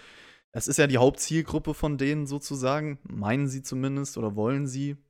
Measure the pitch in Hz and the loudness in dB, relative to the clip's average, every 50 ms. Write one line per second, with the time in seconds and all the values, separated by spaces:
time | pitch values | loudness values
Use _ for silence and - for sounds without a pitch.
0 | - - - - - - - - _ _ - 113 - - - - 147 139 131 117 | -14 -20 -20 -20 -20 -20 -20 -20 _ _ -8 -6 -2 0 4 4 4 6 6 8
1 | 127 139 139 - - - 156 165 156 - - 156 - 156 147 - - 151 147 135 | 8 6 6 4 -4 0 0 -2 0 0 -2 -2 -2 -2 -4 -2 -2 -2 0 0
2 | 139 143 147 151 147 135 143 143 - - 143 135 127 127 139 151 151 151 143 139 | 0 0 0 0 -2 -4 -6 -6 -6 -6 -6 -2 0 0 0 0 -2 -4 -6 -8
3 | - - - - 101 104 120 139 143 135 131 135 131 - 131 131 131 135 139 139 | -12 -10 -8 -4 0 0 2 2 0 0 -2 -6 -8 -6 -4 -2 -2 -2 -2 -2
4 | 139 135 - 117 113 107 101 107 107 120 139 139 147 131 127 135 139 143 143 139 | -4 -6 -4 -4 -4 -2 -2 0 0 0 0 0 -2 -4 -4 -4 -6 -6 -6 -10
5 | _ | _